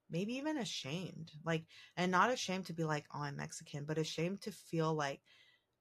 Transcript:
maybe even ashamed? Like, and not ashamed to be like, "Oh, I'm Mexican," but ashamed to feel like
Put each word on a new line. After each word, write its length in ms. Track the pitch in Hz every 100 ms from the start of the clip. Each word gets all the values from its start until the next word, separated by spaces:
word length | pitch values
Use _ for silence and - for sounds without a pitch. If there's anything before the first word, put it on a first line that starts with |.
| _
maybe 240 | 165 202
even 240 | 254 294 311
ashamed? 720 | 196 - 131 165 185 - 160 151
Like, 220 | 160 165 160 - - -
and 140 | 180
not 200 | 185 208
ashamed 360 | 254 - 185 185
to 60 |
be 120 | 170
like, 220 | 160 147 147
"Oh, 60 | 139
I'm 160 | 143 143
Mexican," 480 | 151 - 160 147
but 140 | 147 156
ashamed 420 | 156 - 170 202
to 100 | -
feel 420 | - - 165 160
like 280 | 156 143 143 _ - - _ _ _